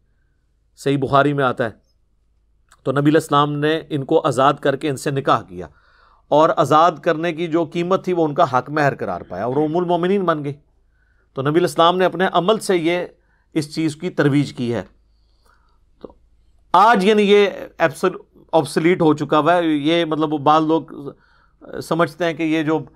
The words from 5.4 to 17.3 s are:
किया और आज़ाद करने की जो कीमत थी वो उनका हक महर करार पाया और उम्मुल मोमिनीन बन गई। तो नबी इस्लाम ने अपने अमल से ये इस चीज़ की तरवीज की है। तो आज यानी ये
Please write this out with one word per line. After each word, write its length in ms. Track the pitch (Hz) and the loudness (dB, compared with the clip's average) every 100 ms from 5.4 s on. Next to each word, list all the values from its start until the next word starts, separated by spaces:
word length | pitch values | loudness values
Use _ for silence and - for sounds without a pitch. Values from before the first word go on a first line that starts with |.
किया 260 | 92 90 78 _ _ _ _ _ - | -2 -16 -16 _ _ _ _ _ 0
और 200 | 147 165 | 2 4
आज़ाद 460 | 165 147 156 175 143 | 2 2 4 4 2
करने 320 | 175 156 170 | -2 -2 -4
की 140 | 156 170 | -4 -2
जो 160 | 165 165 | -2 -2
कीमत 340 | 170 175 190 185 | -4 -2 -2 -2
थी 60 | |
वो 120 | 170 | 0
उनका 200 | 156 139 123 | 0 2 0
हक 240 | 127 143 | 0 -2
महर 240 | 151 139 120 | 0 0 -2
करार 260 | 101 87 | -6 -8
पाया 220 | - 90 117 | -8 -8 -4
और 100 | 135 | -2
उम्मुल 260 | 151 170 175 | 0 0 0
मोमिनीन 380 | 175 180 202 | 0 0 0
बन 180 | 170 156 | 0 -2
गई। 100 | 143 143 _ _ _ _ _ _ _ 135 | -4 -12 _ _ _ _ _ _ _ -6
तो 60 | |
नबी 180 | 139 165 | 0 0
इस्लाम 340 | 170 151 170 185 | 0 4 4 4
ने 80 | |
अपने 220 | 180 - 190 | 0 0 0
अमल 240 | 175 180 220 | 0 0 0
से 160 | - 180 | 0 0
ये 200 | 160 180 - _ _ _ _ | 0 -2 -6 _ _ _ _
इस 200 | 160 147 | -6 -6
चीज़ 220 | 160 160 151 | -4 -4 -4
की 120 | 180 | -6
तरवीज 380 | - 147 143 139 | 0 2 2 0
की 180 | - 117 | -4 -4
है। 160 | 113 - _ _ _ _ _ _ _ _ _ _ _ | -4 -8 _ _ _ _ _ _ _ _ _ _ _
तो 140 | - _ _ _ _ _ _ | -20 _ _ _ _ _ _
आज 300 | 175 220 208 | 4 4 4
यानी 180 | 190 208 | 2 2
ये 200 | 202 | 4